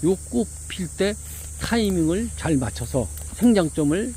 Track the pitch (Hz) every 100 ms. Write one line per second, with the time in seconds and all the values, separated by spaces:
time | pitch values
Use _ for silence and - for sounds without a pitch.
0 | 156 190 - 240 214 - - - 175 -
1 | 196 208 - - - - - 233 214 180
2 | 160 185 233 - - 147 120 - 120 135
3 | 110 - - - 240 214 160 151 147 170
4 | 247